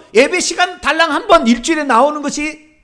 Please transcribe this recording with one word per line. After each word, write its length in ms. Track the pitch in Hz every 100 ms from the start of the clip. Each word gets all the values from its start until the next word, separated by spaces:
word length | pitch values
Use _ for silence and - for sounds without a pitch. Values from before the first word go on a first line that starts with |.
| -
예배 240 | 202 294 359
시간 420 | - 349 359 359
달랑 300 | 254 320 330
한 160 | 294 440
번 200 | 330 233
일주일에 380 | 233 - 311
나오는 380 | 277 233 285 302
것이 460 | 285 302 302 302 _ _